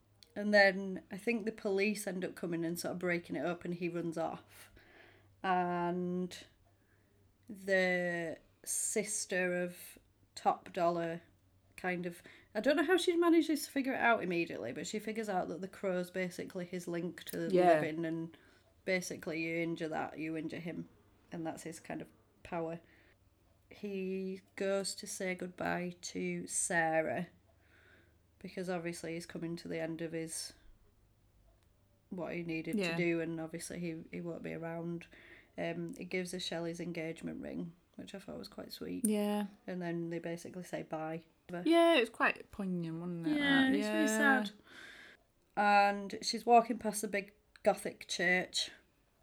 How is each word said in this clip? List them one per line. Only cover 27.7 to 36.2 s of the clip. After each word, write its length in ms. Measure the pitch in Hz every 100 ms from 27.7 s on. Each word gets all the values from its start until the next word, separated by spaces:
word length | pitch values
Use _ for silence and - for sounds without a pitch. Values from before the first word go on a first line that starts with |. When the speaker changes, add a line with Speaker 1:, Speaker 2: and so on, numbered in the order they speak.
| _ - - _ _ _ _
Speaker 1:
because 300 | 185 - 180
obviously 440 | 180 170 170 160
he's 120 | 165 170
coming 300 | 170 165 170
to 100 | 170
the 120 | 165
end 220 | 160 165
of 100 | 165
his, 420 | 165 160 - - - - - _ _ _ _ _ _ _ _ _ _ _ _ -
what 240 | 185 160
he 100 | 175
needed 320 | 170 160 156 202
Speaker 2:
Yeah. 160 | 175
Speaker 1:
to 60 | 165
do, 240 | 170 165
and 180 | 160 165
obviously 400 | 160 170 - -
he, 160 | 175 160 170
he 100 | 175
won't 220 | 170 165
be 100 | 165
around. 540 | 160 165 165 170 170 - - - - - -
Um, 360 | 170 170 170 -
he 80 | 180
gives 260 | 190